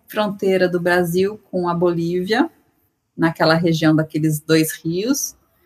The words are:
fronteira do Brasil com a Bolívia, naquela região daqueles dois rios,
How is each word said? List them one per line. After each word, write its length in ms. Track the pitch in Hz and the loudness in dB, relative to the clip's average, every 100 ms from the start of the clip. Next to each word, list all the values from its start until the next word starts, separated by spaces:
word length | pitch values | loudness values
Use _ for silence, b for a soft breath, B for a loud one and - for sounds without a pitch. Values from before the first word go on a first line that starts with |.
| - | -8
fronteira 600 | 214 208 202 190 185 180 | -4 -4 -2 0 2 2
do 100 | 175 | 0
Brasil 580 | 175 175 175 180 196 214 _ | 0 0 2 0 -2 -4 _
com 160 | 185 175 | -4 -2
a 60 | 175 | 0
Bolívia, 760 | 180 170 170 180 185 226 330 _ _ _ _ _ _ - | 0 0 -2 -4 -2 0 -2 _ _ _ _ _ _ -4
naquela 360 | 165 160 160 165 | -2 2 2 2
região 380 | 175 160 160 | 2 2 2
daqueles 460 | 156 156 156 156 151 | 2 0 -2 -2 -2
dois 320 | - 160 151 | 2 2 2
rios, 640 | - 165 175 226 277 - - _ _ | -4 -6 -4 -2 -4 -6 -12 _ _